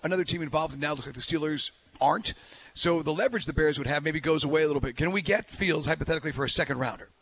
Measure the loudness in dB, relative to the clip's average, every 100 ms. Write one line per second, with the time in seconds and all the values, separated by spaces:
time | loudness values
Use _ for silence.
0 | 0 0 0 -2 0 0 0 -2 -2 -2
1 | -6 -8 -2 0 0 -2 -4 -8 _ 0
2 | 2 2 0 -8 -12 -20 -14 -2 0 2
3 | 0 0 0 0 -4 2 2 2 0 -2
4 | 0 -2 0 0 2 2 4 2 -2 -2
5 | 0 0 0 0 -2 -2 0 2 2 0
6 | 0 -2 -2 -2 0 0 0 -2 -4 -6
7 | -12 _